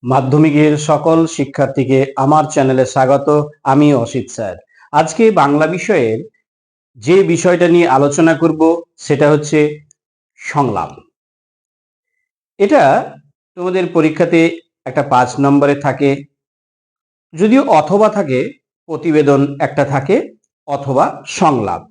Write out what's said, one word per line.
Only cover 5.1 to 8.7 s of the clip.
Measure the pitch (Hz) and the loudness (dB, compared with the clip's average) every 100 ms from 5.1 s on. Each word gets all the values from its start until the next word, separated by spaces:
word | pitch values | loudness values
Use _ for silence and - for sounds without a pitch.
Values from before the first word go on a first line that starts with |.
| - 226 | 2 2
বাংলা | 190 139 147 156 | 4 2 2 0
বিষয়ের | 180 - 190 117 110 113 _ _ _ _ _ _ 131 | -4 -2 0 0 -4 -8 _ _ _ _ _ _ _
যে | 110 185 | 0 2
বিষয়টা | 185 165 - 175 175 | 2 0 0 2 2
নিয়ে | 175 170 | 2 2
আলোচনা | 131 143 143 165 | 2 0 2 0
করব | 160 160 156 160 | 2 -2 2 0